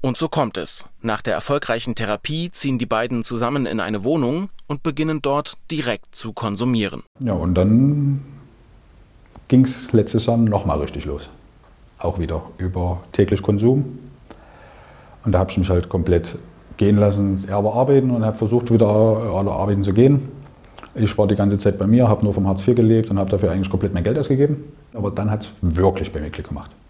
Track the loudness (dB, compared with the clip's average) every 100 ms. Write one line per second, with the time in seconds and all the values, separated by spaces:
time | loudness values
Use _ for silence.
0 | -4 -4 -4 -2 -2 -4 -6 -8 -8 -10
1 | -6 -4 -4 -6 -2 -4 -2 -4 -4 -6
2 | -4 -6 -6 -6 -6 -4 -2 -2 -2 -2
3 | -2 -4 -4 -4 -2 -2 -4 -4 -4 -4
4 | -2 0 0 -2 -6 -12 -10 -6 -6 -4
5 | -4 -2 -2 -2 -4 -10 -10 -6 -4 -6
6 | -6 -10 -8 -6 -6 -2 0 0 -2 -6
7 | -16 _ -4 -2 0 2 4 4 4 2
8 | 0 -2 -6 -20 -20 _ -20 -20 _ -20
9 | -20 _ -20 -20 _ 4 4 0 0 2
10 | 2 0 0 2 2 2 0 -2 -4 -8
11 | -8 -8 -10 -20 _ _ _ _ -20 _
12 | -6 -4 -4 -6 -8 -8 -6 -4 -4 -4
13 | -6 2 2 2 2 2 4 2 0 -8
14 | -18 -20 -20 -20 -20 -20 -20 -20 -20 -20
15 | -20 -8 0 0 0 0 2 0 0 -4
16 | 2 0 0 -12 -16 -20 -20 -2 2 4
17 | 4 2 0 0 -2 -2 0 0 4 4
18 | 4 0 0 0 0 0 2 4 4 4
19 | 4 2 -2 -2 -2 -2 0 0 2 6
20 | 6 6 0 -14 -20 -20 -20 -20 -18 -2
21 | -2 2 2 4 2 2 0 0 2 4
22 | 6 4 2 0 0 0 2 4 4 4
23 | 2 -2 0 0 0 0 -2 -2 -2 -2
24 | -2 -2 0 2 2 0 -8 -20 -20 -8
25 | -6 -4 -2 -4 -6 -4 -2 2 2 2
26 | -6 -8 -10 -10 -10 -12 -12 -20 _